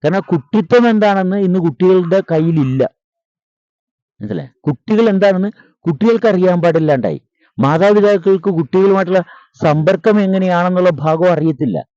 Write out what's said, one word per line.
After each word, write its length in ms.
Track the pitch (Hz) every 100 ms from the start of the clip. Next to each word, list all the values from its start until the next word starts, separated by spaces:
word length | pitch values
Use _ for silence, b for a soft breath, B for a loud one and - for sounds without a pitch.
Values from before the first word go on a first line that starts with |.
കാരണം 160 | 147 190
കുട്ടിത്വം 680 | - 165 - 214 170 240 233
എന്താണെന്ന് 480 | 220 208 196 185 202
ഇന്ന് 220 | 190 185
കുട്ടികളുടെ 640 | 170 131 185 185 170 196 190
കയ്യിലില്ല, 600 | 165 165 160 135 131 123 _ _ _ _ _ _ _ _ _ _ _ _ _
മനസ്സിലായോ? 280 | 104 185 135 _ -
കുട്ടികൾ 420 | 139 - 214 226
എന്താണെന്ന് 440 | 190 202 190 196 - b b -
കുട്ടികൾക്ക് 420 | 156 220 226 226
അറിയാൻ 320 | 190 185 180
പാടില്ലാണ്ടായി. 640 | 170 165 156 139 104 73 _ _ _ -
മാതാപിതാക്കൾക്ക് 920 | 135 160 196 208 202 202 196 190 190
കുട്ടികളുമായിട്ടുള്ള 760 | 165 151 185 196 196 185 185 175 B B _
സമ്പർക്കം 560 | 170 151 151 190 220 208
എങ്ങനെയാണെന്നുള്ള 720 | 196 190 185 175 180 180 180
ഭാഗം 420 | 147 151 160 180
അറിയത്തില്ല. 540 | 165 160 147 139 82 -